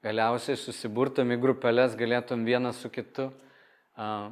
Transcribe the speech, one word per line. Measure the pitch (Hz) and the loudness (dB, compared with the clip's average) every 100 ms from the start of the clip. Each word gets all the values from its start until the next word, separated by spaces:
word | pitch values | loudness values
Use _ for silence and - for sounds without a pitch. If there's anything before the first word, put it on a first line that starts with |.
galiausiai | 110 110 113 120 - 131 | -2 0 2 2 -2 -4
susiburtum | - 120 120 107 135 135 123 | -4 -8 -6 0 0 2 2
į | 120 | 2
grupeles, | 127 127 120 117 127 110 | 2 2 4 4 4 2
galėtum | 117 123 120 123 113 | 0 0 0 -2 2
vienas | 123 123 123 | 2 0 -4
su | 120 | -8
kitu, | - - - 135 135 - _ _ _ _ - | -10 -8 -6 -6 -8 -20 _ _ _ _ -10
a, | 107 107 104 | -6 -6 -8